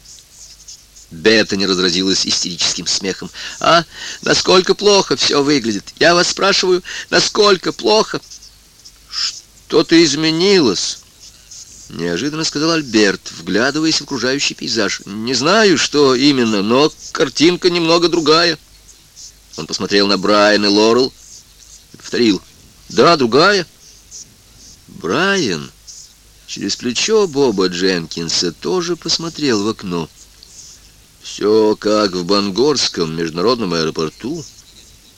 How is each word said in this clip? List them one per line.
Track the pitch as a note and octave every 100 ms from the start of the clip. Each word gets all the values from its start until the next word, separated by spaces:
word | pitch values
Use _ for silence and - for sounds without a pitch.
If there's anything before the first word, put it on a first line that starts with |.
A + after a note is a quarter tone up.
| - - - - - - - - _ - -
Беттани | E2 F#2+ A2+ F#2+ G2
разразилась | G2 F2+ F#2 F2 F#2+ F2+ -
истерическим | - F#2 F2 - - E2+
смехом. | - G2 F2+ F2+ - - -
«А | - E3 E3 - - -
насколько | - D3+ - F#3 F#3
плохо | F#3+ G#3 G3 - C3+
всё | - C#3+
выглядит? | C#3+ D3 A2 G2+ - -
Я | D3+
вас | F3 F3
спрашиваю, | - F#3+ F#3 F#3 F3+ - - -
насколько | F3+ - - G#3 F#3 -
плохо?» | - - G#3+ G3 C#3 - - - _ _ _ - - -
«Что-то | - - - - _ - D3 D#3 E3
изменилось», — | E3 C#3+ D#3 D#3+ F#3+ F#3+ B2+ F2 - - - - - - - - - - -
неожиданно | E2+ E2+ E2+ C#3 D3+
сказал | D#3+ D3 D#3+
Альберт, | E3 C#3 G#2+ G2+ F#2 - -
вглядываясь | E2+ F#2 C3 D3 D#3+ D#3
в |
окружающий | C#3+ C3+ B2 C#3 -
пейзаж. | - - A2+ G2 - -
«Не | G#2 A2+
знаю, | B2+ C#3+ G#3+ G#3+ D#3
что | - C#3+ C#3
именно, | B2+ C#3+ C3+ A2+ G#2
но | G2+ B2+ D#3 - -
картинка | - D3 - D3+ F3 F#3
немного | F3 E3 E3+ E3+
другая». | E3+ D3+ D#3+ F3 D3+ _ - - - _ - - - _ -
Он | D#2+
посмотрел | E2+ F#2 G2+ G2+
на | F#2+
Брайана | F#2+ G#2+ G#2 G#2 G#2
и |
Лорел | G2+ A2 A#2+ C3 - - - - - - - -
и | -
повторил: | - G2+ A#2 F#2 - - - - -
«Да, | D#3+ C#3+ E3
другая». | A#2+ B2+ F#3 G3+ E3 _ - - - - - - _ - - - -
Брайан | - E2 A#2+ F#3+ G3 B2+ D#2+ C2+ - - - - _ _ - -
через | - - -
плечо | A#2+ A#2 - A3 G3
Боба | C3+ C3+ G2 F#2
Дженкинса | F2 F#2+ F2+ D#2+ - E2 - F2
тоже | D#2 D3 F3+ E3+
посмотрел | F3 E3+ - E3 D3+ D3 G#2+
в | G#2
окно. | G#2+ G2+ F2 D#2+ - - - - - - - - _ _ _
«Всё | - - G2+ A2 G#2+
как | G#2 G#2 G#2+ G#2
в | F2+ F2
Бангорском | G2+ G2+ F#2+ C#3+ C3 - - E2 D#2+
международном | E2 D#2+ G2+ B2 G2
аэропорту, | E2+ D#2+ D#2 D#2 - A#2 E3 C#3 - - - - - _